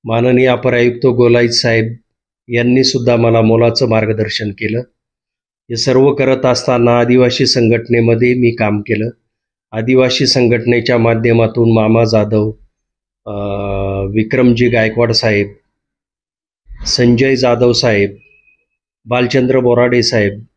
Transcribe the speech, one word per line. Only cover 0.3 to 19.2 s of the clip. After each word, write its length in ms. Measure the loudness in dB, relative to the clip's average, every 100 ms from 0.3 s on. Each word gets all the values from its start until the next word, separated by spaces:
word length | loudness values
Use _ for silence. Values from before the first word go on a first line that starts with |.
| 2 2
अपर 260 | 0 0
आयुक्त 320 | 0 0 0
गोलाईत 440 | 0 2 2 4 2
साहेब 460 | 0 0 -2 -2 -8 _ _ _ _ -6
यांनी 360 | -2 0 2
सुद्धा 320 | 0 0 0
मला 260 | 0 2 2
मोलाचं 480 | 2 2 2 0 0
मार्गदर्शन 600 | 0 -2 -4 -4 -6 -8
केलं. 280 | -8 -6 -6 -8 _ _ _ _ _ _ _ -12
हे 60 |
सर्व 380 | -6 0 2 2
करत 320 | 2 0 0
असताना 540 | 0 -2 -2 0 2 2
आदिवासी 460 | 2 4 2 2
संघटनेमध्ये 880 | 0 2 2 0 0 0 2 2 0
मी 180 | 2 0
काम 300 | 0 -4 -4
केलं. 280 | -4 -6 -6 -10 _ _ _ _ _
आदिवासी 560 | -6 0 2 2 0 -2
संघटनेच्या 720 | 2 2 0 0 -2 0 0
माध्यमातून 760 | 2 0 2 2 0 0 2
मामा 300 | 2 2 2
जाधव, 480 | 2 0 0 -2 -2 -6 _ _ _ _ _ _
अ, 80 | -14 -10 -8 -8 -6 -6 -4 -4
विक्रमजी 640 | -4 -4 -2 0 2 2 2
गायकवाड 420 | 2 0 0 0
साहेब, 420 | 0 0 0 -2 -8 _ _ _ _ _ _ _ _ _ _ _ -14
संजय 500 | -8 -4 -2 0 0
जाधव 360 | 0 0 0 0
साहेब, 440 | 0 0 0 -2 -6 _ _ _ _ _ _ _ _
बालचंद्र 540 | -6 -4